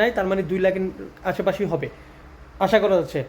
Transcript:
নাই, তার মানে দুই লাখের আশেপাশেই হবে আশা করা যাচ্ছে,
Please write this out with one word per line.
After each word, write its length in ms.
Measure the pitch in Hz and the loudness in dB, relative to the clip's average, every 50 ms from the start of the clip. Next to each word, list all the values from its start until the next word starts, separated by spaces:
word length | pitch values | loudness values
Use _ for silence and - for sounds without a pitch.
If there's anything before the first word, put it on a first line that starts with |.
নাই, 80 | 214 240 240 | 0 0 2
তার 100 | 214 190 190 | 0 0 0
মানে 120 | 190 196 185 151 | 0 -2 -2 -2
দুই 80 | 185 196 185 | -2 2 2
লাখের 200 | 185 190 190 185 185 - - 98 - - - - 185 | 2 2 0 -2 -4 -6 -10 -14 -16 -16 -8 -6 -4
আশেপাশেই 380 | 185 - 190 190 190 - 202 156 165 | -4 0 0 0 0 0 -2 -2 -2
হবে 160 | 147 139 117 - - - - - - - - - - - - - - 196 | -2 -4 -6 -10 -14 -20 -20 -20 -20 -20 -20 -20 -20 -20 -20 -4 -2 0
আশা 120 | 190 220 214 196 | 4 4 4 4
করা 120 | 202 190 175 | 4 4 2
যাচ্ছে, 220 | 151 - - 147 127 | 2 0 -4 -6 -6